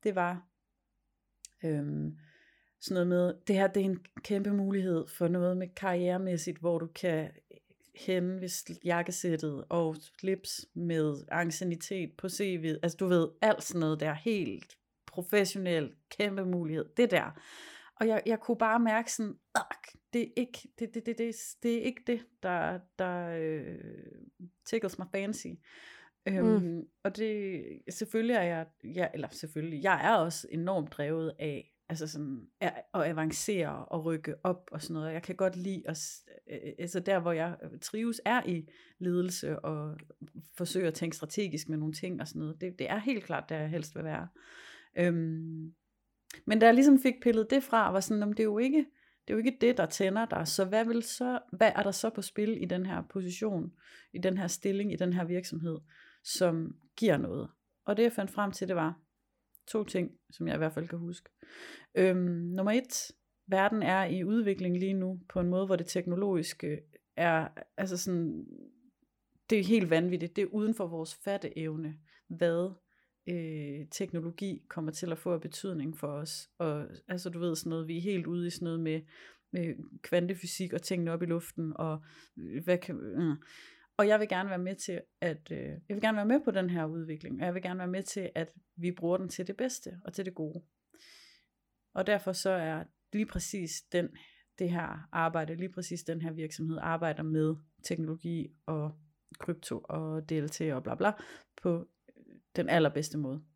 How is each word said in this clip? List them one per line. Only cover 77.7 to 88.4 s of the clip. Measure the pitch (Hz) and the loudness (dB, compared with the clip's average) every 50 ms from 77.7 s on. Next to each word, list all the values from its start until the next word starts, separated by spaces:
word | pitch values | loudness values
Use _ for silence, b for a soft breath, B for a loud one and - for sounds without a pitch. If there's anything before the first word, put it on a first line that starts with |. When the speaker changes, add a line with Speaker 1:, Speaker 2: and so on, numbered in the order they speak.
Speaker 1:
noget, | 160 165 160 156 | -2 -2 -2 -4
vi | 170 | -4
er | 165 170 | -4 -2
helt | 202 202 180 165 | -2 -2 -2 -2
ude | - 175 175 175 | -2 -2 -2 -2
i | 175 | -2
sådan | 170 - 175 | -4 -4 -4
noget | 165 165 165 | -2 -2 0
med, | 165 160 156 160 156 B B B B B B B B _ - | 0 0 0 -2 -4 B B B B B B B B _ -4
med | 185 175 165 143 - - - - - - | -4 -2 -2 -4 -6 -10 -14 -16 -18 -6
kvantefysik | - - 175 170 175 196 180 - 175 - - 190 175 - | 0 2 2 2 2 -2 -4 -6 -8 -4 -4 -4 -2 -2
og | 175 - | -4 -2
tingene | - 190 175 170 165 165 | -2 -2 0 0 0 0
op | 170 180 | -2 0
i | |
luften, | 170 165 170 165 - - - 165 160 156 | 0 0 -2 -2 -6 -6 -6 -6 -4 -4
og, | - 165 160 156 156 156 B B B B B B - | -4 -2 -2 -2 -4 -8 B B B B B B -12
øh, | - 85 90 135 170 | -12 -8 -8 -6 0
hvad | 175 180 175 | 2 2 2
kan, | 180 - 175 | 2 -4 -8
øh. | - - 107 90 139 170 160 147 151 B B B B B B B B B B _ | -8 -8 -4 -2 0 2 2 0 -2 B B B B B B B B B B _
Og | - 208 208 | 2 6 6
jeg | 214 214 | 6 4
vil | 214 208 | 4 2
gerne | 190 180 190 202 | 0 -2 -2 -2
være | 190 180 | -2 -2
med | 180 185 196 | -2 -4 -4
til | 190 - - 180 170 - _ _ _ | -6 -6 -6 -6 -8 -8 _ _ _
at, | - 175 160 160 156 - 170 | -4 -4 -4 -4 -8 -10 -8
øh, | 139 | -8
jeg | 127 139 151 - - _ | -6 -8 -10 -12 -8 _
vil | 202 202 | -6 0
gerne | 214 220 220 | 0 0 2
være | 208 208 | 2 2
med | 214 240 294 302 | 4 4 4 4
på | - | 2
den | 196 190 185 180 | 2 2 2 2
her | 180 170 160 | 0 0 0
udvikling, | 156 160 165 165 160 156 156 - - - - | -2 -4 -6 -6 -6 -8 -8 -8 -8 -6 -4
og | - | -2
jeg | 180 175 | -2 -2
vil | 190 180 | -2 -4
gerne | 180 180 185 | -6 -6 -4
være | 180 180 | -4 -4
med | 180 190 196 | -4 -4 -4
til, | - - 208 185 175 - | -6 -6 -6 -6 -4 -4
at | - | -4